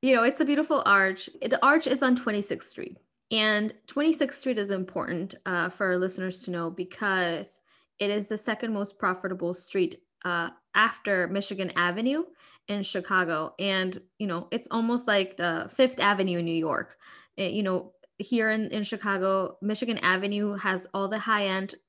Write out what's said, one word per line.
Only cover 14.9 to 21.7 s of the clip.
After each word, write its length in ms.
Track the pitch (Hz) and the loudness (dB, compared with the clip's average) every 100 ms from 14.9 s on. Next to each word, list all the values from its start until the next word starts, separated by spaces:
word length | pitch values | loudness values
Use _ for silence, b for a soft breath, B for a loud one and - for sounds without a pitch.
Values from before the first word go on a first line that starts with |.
| 240 247 | 0 2
like 300 | 202 190 - | 2 0 -2
the 340 | 175 165 196 | -2 -2 -6
Fifth 260 | - 262 254 | 2 2 4
Avenue 400 | 202 196 190 175 | 2 4 2 0
in 60 | 170 | 0
New 60 | |
York. 460 | 165 160 143 - - B B B - | -2 0 -2 -4 -14 B B B -6
It, 160 | 190 | -4
you 100 | 208 | 0
know, 300 | 196 185 - _ _ _ | 0 -2 -4 _ _ _
here 340 | - 240 220 | -2 2 2
in, 180 | 220 214 | 0 -2
in 120 | 214 | -4
Chicago, 720 | 202 214 208 196 190 190 185 - | -4 -4 -2 0 2 2 0 -4
Michigan 380 | 202 214 233 220 | -4 -2 -2 0
Avenue 540 | - 185 202 208 208 202 | 2 2 0 0 -2 -2
has 300 | 196 185 185 | -2 -2 -4
all 140 | 196 196 | -4 -2
the 120 | 214 | -2
high-end 560 | 214 214 202 190 190 | 0 0 2 -2 -4